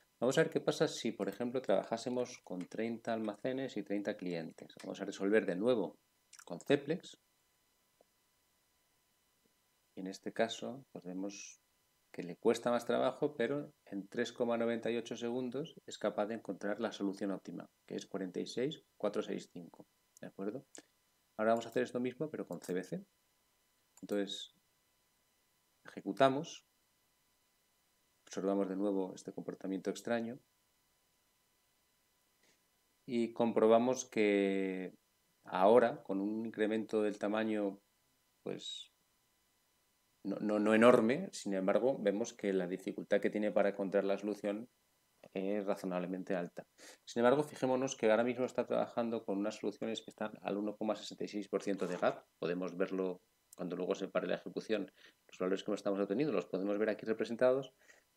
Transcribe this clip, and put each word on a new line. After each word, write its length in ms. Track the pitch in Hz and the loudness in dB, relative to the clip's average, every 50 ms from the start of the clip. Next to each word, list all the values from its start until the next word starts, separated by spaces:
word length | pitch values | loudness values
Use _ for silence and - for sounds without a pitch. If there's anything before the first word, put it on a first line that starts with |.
| _ _ _ _ | _ _ _ _
Vamos 180 | 117 123 131 160 | 2 2 4 4
a 60 | 160 | 4
ver 80 | 160 | 4
qué 100 | - - | 2 0
pasa 260 | 151 - 151 - 165 147 | 0 0 2 2 0 0
si, 240 | - - - 117 | 0 -2 -2 -2
por 180 | 110 - 101 95 | -2 0 -2 -4
ejemplo, 340 | 95 - 120 123 120 131 - | -2 -4 -4 -2 -2 -4 2
trabajásemos 760 | - 98 95 95 - 113 113 - 127 123 123 123 - - - - | 4 2 2 4 0 -4 -4 -2 -2 -2 -2 -2 -4 -6 -14 -14
con 240 | - 92 90 87 - | -10 -8 -8 -8 -8
treinta 460 | - - 113 117 117 110 - - 113 | -6 -4 -4 -4 -4 -4 -4 -4 -2
almacenes 640 | 110 110 107 101 - _ 131 131 131 135 127 - 110 | -2 -2 -4 -4 -4 _ -4 -4 -2 -4 -4 -6 -6
y 40 | |
treinta 360 | 98 - 101 104 101 107 104 - | -4 -2 -4 -2 -2 -2 -4 -4
clientes. 540 | 90 90 87 82 80 80 80 - - - - - - | -4 -4 -4 -4 -4 -6 -10 -14 -18 -18 -18 -14 -10
Vamos 180 | 95 101 98 | -10 -8 -6
a 40 | 98 | -6
resolver 420 | 101 98 - 98 98 104 110 101 95 | -8 -6 -2 2 4 4 4 4 4
de 80 | 90 | 0
nuevo 420 | 87 107 123 127 113 90 80 - - _ _ _ _ _ _ - - - | 2 2 2 2 2 2 -2 -6 -12 _ _ _ _ _ _ -20 -20 -14
con 140 | - 90 85 | -12 -12 -12
Ceplex. 580 | - - 139 147 147 143 160 180 - - - _ _ _ _ _ _ _ _ _ _ _ _ _ _ _ _ _ _ _ _ _ _ _ _ _ _ _ _ _ _ _ _ _ _ _ _ _ _ _ _ _ _ _ _ _ _ _ _ _ _ _ _ _ _ _ _ | 0 2 2 2 2 -2 -6 -6 -6 -12 -20 _ _ _ _ _ _ _ _ _ _ _ _ _ _ _ _ _ _ _ _ _ _ _ _ _ _ _ _ _ _ _ _ _ _ _ _ _ _ _ _ _ _ _ _ _ _ _ _ _ _ _ _ _ _ _ _
Y 60 | - | -10
en 40 | 92 | -10
este 260 | 92 95 - - 107 | -10 -10 -8 -10 -12
caso, 540 | - - 113 113 - - - 113 120 135 135 _ | -2 -2 -2 -2 0 -6 -8 -10 -10 -12 -16 _
pues 120 | _ - - | _ -14 -12
vemos 560 | 87 90 92 95 101 101 - - - - _ _ _ _ _ _ _ _ _ _ _ | -10 -8 -8 -8 -8 -8 -10 -16 -18 -20 _ _ _ _ _ _ _ _ _ _ _
que 100 | - - | -12 -10
le 140 | 92 85 87 | -10 -10 -10
cuesta 340 | - _ 110 117 - - 123 | 0 _ 2 2 4 2 0
más 160 | 120 117 - | 0 0 0
trabajo, 500 | - 117 123 127 131 127 - - 147 147 | 0 0 2 2 2 0 0 -2 -2 0
pero 380 | - 117 120 139 147 147 - - _ _ | 0 0 0 0 -2 -4 -8 -14 _ _
en 220 | - - 98 92 - | -10 -8 -8 -8 -6
tres 240 | - 117 120 113 | -2 -2 -2 -2
coma 260 | - - 123 117 117 117 | 0 -2 0 0 2 2
noventa 340 | 117 117 117 113 110 110 | 2 0 0 0 0 -2
y 60 | 117 120 | -2 -2
ocho 180 | 113 - 127 | -2 -4 -8
segundos 600 | 110 117 117 117 127 127 127 120 131 143 131 - - - - | -6 -4 -4 -2 -2 -4 -2 -4 -4 -6 -6 -10 -16 -16 -16
es 100 | - - | -12 -4
capaz 300 | - 107 95 - 104 104 | -2 -2 0 0 -2 -2
de 80 | 113 | -2
encontrar 440 | 110 - - 95 - - 101 104 104 | -6 -6 -8 -8 -4 -2 -4 -2 -2
la 120 | 117 104 | -2 -4
solución 400 | - - 101 98 95 - 110 98 | -4 -2 -2 -2 -2 -2 -4 -4
óptima, 360 | 95 90 - - 85 87 87 - _ _ _ - | -4 -6 -6 -10 -10 -12 -12 -14 _ _ _ -10
que 80 | 98 | -8
es 100 | - - | -8 -8
cuarenta 340 | - - 95 95 92 90 95 | -6 -6 -6 -6 -4 -4 -4
y 60 | 95 | -6
seis 380 | 90 - - 123 147 160 - - _ _ _ | -4 -2 -2 -2 -2 -4 -6 -14 _ _ _
cuatro 260 | - 104 - 107 101 | -4 -2 -2 -2 -4
seis 260 | - 98 95 - - | -2 -6 -6 -8 -10
cinco, 360 | _ 90 87 - - - - - _ _ _ _ _ - | _ -16 -16 -16 -18 -20 -20 -20 _ _ _ _ _ -16
¿de 80 | - 92 | -14 -14
acuerdo? 380 | - - 98 101 110 135 139 _ _ - - _ _ _ _ _ _ _ _ _ _ - | -10 -6 -6 -6 -6 -8 -12 _ _ -20 -20 _ _ _ _ _ _ _ _ _ _ 0
Ahora 160 | 107 110 117 | 2 4 4
vamos 120 | 117 117 | 2 0
a 40 | 117 | -2
hacer 120 | - 135 | 0 0
esto 180 | 123 117 - 123 | 0 0 -2 -4
mismo, 300 | 123 127 123 - 156 151 | -4 -4 -4 -4 -8 -6
pero 160 | - 104 98 | -6 -8 -8
con 160 | - 87 85 | -8 -8 -12
C 120 | - - 90 | -6 -4 -4
B 100 | 90 92 | -4 -4
C. 200 | - - 185 202 - _ _ _ _ _ _ _ _ _ _ _ _ _ _ _ _ _ - - | -4 -8 -10 -10 -12 _ _ _ _ _ _ _ _ _ _ _ _ _ _ _ _ _ -18 -8
Entonces, 500 | - 104 104 98 98 - - - - _ _ _ _ _ _ _ _ _ _ _ _ _ _ _ _ _ _ _ _ _ _ _ _ _ _ _ | -4 -2 -2 -2 -4 -6 -10 -12 -16 _ _ _ _ _ _ _ _ _ _ _ _ _ _ _ _ _ _ _ _ _ _ _ _ _ _ _
ejecutamos, 800 | - - - - 101 95 - 139 135 131 139 165 - - - - _ _ _ _ _ _ _ _ _ _ _ _ _ _ _ _ _ _ _ _ _ _ _ _ _ _ _ _ _ _ _ _ - | -16 -16 -10 -6 -6 2 4 4 4 4 2 -4 -6 -12 -18 -20 _ _ _ _ _ _ _ _ _ _ _ _ _ _ _ _ _ _ _ _ _ _ _ _ _ _ _ _ _ _ _ _ -12
observamos 400 | - 101 90 98 98 98 98 92 | -8 -4 -2 0 0 0 0 -2
de 80 | 92 | -2
nuevo 380 | 92 101 104 98 95 95 92 95 | -2 0 0 0 0 -2 -2 -6
este 180 | - - - | -10 -12 -12
comportamiento 580 | 95 - 85 - - - - 92 95 92 90 101 | -12 -10 -10 -10 -10 -8 -6 -4 -4 -4 -2 -4
extraño 500 | 95 - - - 117 117 117 113 120 143 - _ _ _ _ _ _ _ _ _ _ _ _ _ _ _ _ _ _ _ _ _ _ _ _ _ _ _ _ _ _ _ _ _ _ _ _ _ _ _ _ _ _ _ _ _ _ _ _ _ _ _ _ | -4 -4 -4 -2 -2 -2 -2 -4 -8 -10 -14 _ _ _ _ _ _ _ _ _ _ _ _ _ _ _ _ _ _ _ _ _ _ _ _ _ _ _ _ _ _ _ _ _ _ _ _ _ _ _ _ _ _ _ _ _ _ _ _ _ _ _ _
y 280 | - 123 117 117 113 117 | -2 0 0 0 0 0
comprobamos 720 | - 120 117 104 113 107 110 113 117 120 127 131 127 - | 0 2 2 6 6 8 8 8 8 8 4 2 0 -2
que 880 | - - 113 107 104 101 101 98 98 98 95 95 95 92 92 92 90 - _ _ _ _ _ _ _ _ _ _ | -4 0 2 4 6 6 6 4 4 2 0 0 -2 -4 -4 -6 -8 -10 _ _ _ _ _ _ _ _ _ _
ahora, 580 | - 92 92 92 101 113 123 113 117 143 147 - | -6 0 4 6 8 10 8 8 6 2 -2 -6
con 160 | - 95 98 | -4 -2 -2
un 260 | 98 104 107 110 113 | 0 -2 -2 -2 -4
incremento 580 | 113 104 104 107 104 110 110 107 101 - 107 107 | -6 -2 0 0 2 2 0 -2 0 0 0 2
del 160 | 107 101 - | 0 0 -2
tamaño, 600 | - 101 104 107 110 110 107 104 104 98 98 - _ _ _ _ _ _ _ _ _ _ _ _ _ | -2 -2 0 0 0 0 0 0 0 -2 -4 -6 _ _ _ _ _ _ _ _ _ _ _ _ _
pues, 480 | - 95 90 - - - - - - _ _ _ _ _ _ _ _ _ _ _ _ _ _ _ _ _ _ _ _ _ _ _ _ _ _ _ | -8 -8 -8 -8 -10 -12 -12 -14 -18 _ _ _ _ _ _ _ _ _ _ _ _ _ _ _ _ _ _ _ _ _ _ _ _ _ _ _
no, 140 | 98 98 - | -6 -4 -2
no, 200 | - 104 104 107 | 0 2 2 4
no 140 | 104 104 110 | 6 6 8
enorme, 560 | 110 113 123 120 107 110 113 131 165 190 190 | 10 10 10 10 10 8 6 2 2 -2 -6
sin 220 | - - - 104 98 | -8 -8 -4 -2 -2
embargo, 440 | 95 95 95 101 107 110 127 139 135 | 0 2 4 4 4 4 2 0 2
vemos 340 | 107 101 95 104 117 - - | 2 0 2 2 -2 -4 -6
que 200 | - - 101 95 | -4 -2 0 0
la 140 | 95 90 87 | 0 0 0
dificultad 520 | 92 92 - 104 90 - 90 - - 101 | -4 -6 -6 -6 -8 -8 -2 0 0 2
que 100 | 104 107 | 2 2
tiene 220 | 92 104 104 104 | 0 2 0 2
para 180 | 92 104 98 101 | 2 4 2 2
encontrar 360 | 98 - 101 95 90 98 98 | 2 0 -4 0 2 2 2
la 120 | 98 98 98 | 2 0 0
solución 520 | 101 107 104 - - 104 101 107 117 - _ _ _ _ _ _ _ _ _ _ - - _ | -2 -4 -4 -2 -2 -4 -4 -4 -6 -12 _ _ _ _ _ _ _ _ _ _ -20 -10 _
es 320 | 98 95 98 101 107 98 | -4 -2 -2 -2 -2 0
razonablemente 680 | 98 101 - - 95 90 90 90 87 95 92 92 - 98 | -2 -2 -2 -2 -4 -2 -2 -2 -4 -6 -6 -4 -4 -4
alta. 300 | 90 87 85 - - - - _ _ - - - - _ | -4 -4 -6 -8 -14 -16 -16 _ _ -20 -20 -20 -20 _
Sin 140 | - - 120 | -8 -2 4
embargo, 240 | 117 120 127 143 151 | 6 6 6 6 2
fijémonos 520 | 147 - - - 131 131 127 131 135 - | -2 -4 -2 0 0 2 2 0 -2 -2
que 140 | - - 110 | 2 4 4
ahora 140 | 110 110 120 | 6 6 4
mismo 220 | 123 123 120 127 | 2 0 0 -2
está 200 | 120 - - 120 | -2 0 -2 -2
trabajando 600 | - 120 117 110 - - 120 117 117 113 113 - | 0 0 0 0 0 -2 -4 -2 -2 -2 -4 -2
con 140 | - 98 98 | -2 -2 0
unas 160 | 101 107 107 | 0 -2 -4
soluciones 460 | - - 107 101 - 120 113 113 104 | -4 -4 -6 -4 -4 -6 -6 -6 -6
que 100 | - - | -8 -14
están 200 | - - 107 107 - - | -8 -8 -8 -8 -8 -8
al 160 | - 95 98 101 | -6 -4 -2 -2
uno 200 | 104 107 104 - | -2 -4 -6 -4
coma 180 | 110 107 104 | -2 -2 -2
sesenta 300 | - - - 98 - 90 | -4 -4 -12 -10 -8 -8
y 20 | - | -6
seis 220 | - 104 101 - | -6 -6 -6 -2
por 140 | - 95 - | -4 -2 0
ciento 220 | 104 98 - 98 | -2 -2 -2 -2
de 120 | 87 90 87 | -4 -2 0
gap. 260 | - 123 135 - - _ _ _ | 0 0 0 -2 -10 _ _ _
Podemos 380 | - 85 87 90 92 90 80 87 | -4 -2 -2 -2 -2 -6 -2 -2
verlo 440 | 95 92 95 92 92 92 90 - _ _ _ _ _ _ - | -2 -2 0 -2 -2 -2 -2 -6 _ _ _ _ _ _ -12
cuando 200 | - 92 87 87 | -10 -8 -6 -4
luego 200 | 87 90 90 95 | -4 -2 -2 -2
se 120 | - 95 92 | -2 -4 -2
pare 200 | - 92 90 90 | -2 -2 0 0
la 80 | 92 | -2
ejecución. 560 | 90 - 92 - - - - 110 104 95 - - _ - - _ _ _ _ | -2 -4 -6 -8 -8 -2 -2 -2 -2 -2 -6 -10 _ -20 -20 _ _ _ _
Los 100 | - - | -8 -2
valores 260 | 92 92 98 98 - | 0 0 0 0 0
que 100 | - 104 | -2 -4
estamos 260 | - - 104 98 95 | -2 0 -2 0 0
obteniendo 340 | 101 98 98 113 147 156 117 | 0 0 2 0 0 2 0
los 120 | 90 - | 0 -2
podemos 320 | - - 92 92 101 104 101 | 0 -4 -2 0 0 0 2
ver 120 | 107 107 | 2 0
aquí 160 | 101 - - | 0 -2 -2
representados. 680 | 107 110 - 113 110 117 113 123 127 127 135 - - - _ _ - - - _ _ _ | -4 -2 -2 -2 -4 0 2 4 4 4 4 0 -6 -12 _ _ -20 -20 -20 _ _ _